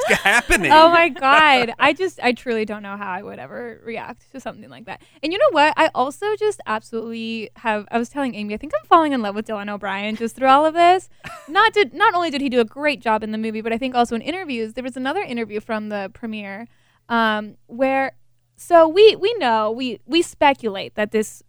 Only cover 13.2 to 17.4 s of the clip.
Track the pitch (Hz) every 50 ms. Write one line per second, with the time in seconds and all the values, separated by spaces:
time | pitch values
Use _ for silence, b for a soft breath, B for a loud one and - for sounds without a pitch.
13.2 | 214 214 220 220 220 226 214 220 214 226 226 220 262 254 254 240 240 - 240 226
14.2 | - 311 339 381 381 294 247 233 220 220 220 254 247 262 247 262 254 269 320 403
15.2 | 392 294 240 233 226 208 208 214 - - 220 214 214 214 208 202 190 190 - -
16.2 | 240 220 214 214 202 196 196 208 233 - _ _ _ _ _ _ _ - 233 233
17.2 | 226 220 214 214